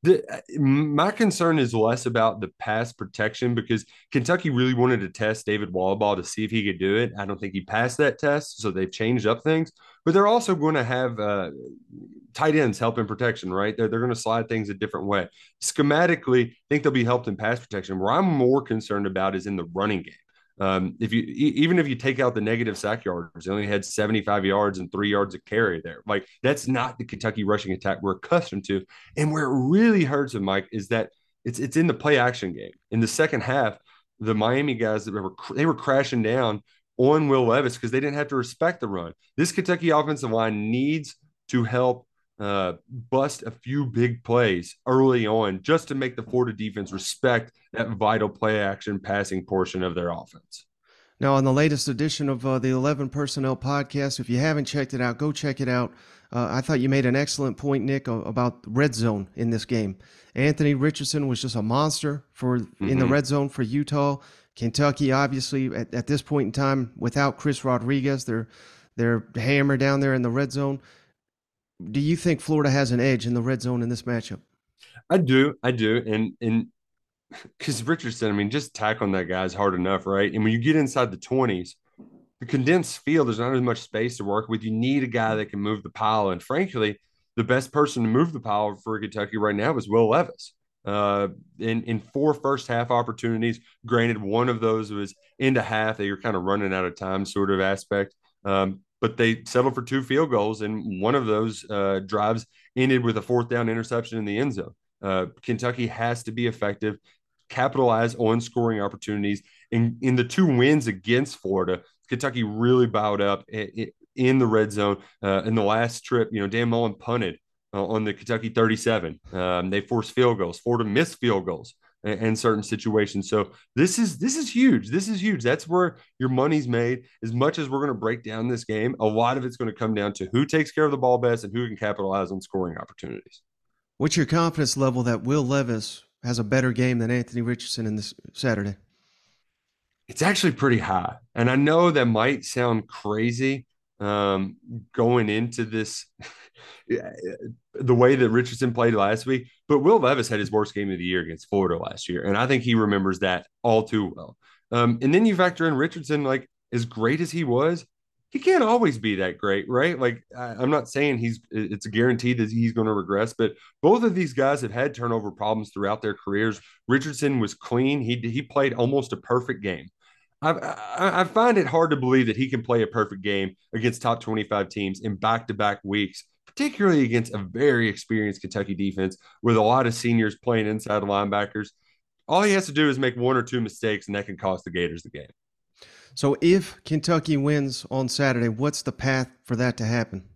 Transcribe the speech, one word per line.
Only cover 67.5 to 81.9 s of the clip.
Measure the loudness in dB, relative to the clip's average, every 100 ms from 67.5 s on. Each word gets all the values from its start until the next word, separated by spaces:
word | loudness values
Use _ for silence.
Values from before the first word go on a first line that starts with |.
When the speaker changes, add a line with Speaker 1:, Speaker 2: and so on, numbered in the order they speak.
| -2
Speaker 2:
Rodriguez, | 0 0 0 0 0 -2 -2
they're, | -4 -4 -12 -20 -20 _ -2
they're | 0 0 -2 -6
hammered | 0 2 4 2
down | 2 2
there | 2
in | 2
the | 0
red | 0 -2
zone. | -2 -2 -4 -10 -20 _ _ _ _ _ _ _ _
Do | -6 -2
you | 0 0
think | 0 -2
Florida | 0 2 4
has | 2 2
an | 2
edge | 2 2 0
in |
the | -2
red | 0 -2
zone | -2 -2
in | -2
this | -4
matchup? | -4 -6 -6 -14 _ _ _ _ -20 -20 _
Speaker 1:
I | 2
do. | 4 6 4 2
I | -2
do. | 2 2 2 0
And, | -2 -2 -2
and | 0 0 0 _ _ _ _ _ _ -20 -20 _
'cause | -6 -4
Richardson, | -2 -2 -2 -4 0
I |
mean, | 2 0
just | -2 -6 -4
tackling | -2 0 0
that | 0 -2
guy | -2
is | -4 0
hard | 0
enough, | 0 0 0 0
right? | 0 0
And | 0
when | 0
you | 2
get | 2 2
inside | 2 0 -2
the | -4
twenties, | -4 0 0 0 -6 -16 _